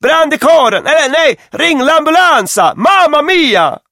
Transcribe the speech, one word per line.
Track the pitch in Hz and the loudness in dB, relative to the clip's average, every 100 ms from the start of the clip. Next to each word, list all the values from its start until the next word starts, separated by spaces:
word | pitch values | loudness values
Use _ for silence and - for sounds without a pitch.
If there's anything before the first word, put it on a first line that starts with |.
brand | 247 320 302 | -2 0 -2
i | 302 | -2
karen! | 294 320 240 196 - | 2 2 2 -2 -2
Eller | 311 269 | -2 0
nej, | 311 311 190 _ | -2 -2 -4 _
ring | - 330 285 | -4 -2 0
l'ambulansa! | 269 320 302 339 359 269 190 202 165 - | 0 0 0 0 2 0 -2 0 2 2
Mamma | 294 392 339 294 | 2 2 2 0
mia!" | 302 370 277 190 151 - _ | 0 0 0 0 -2 -4 _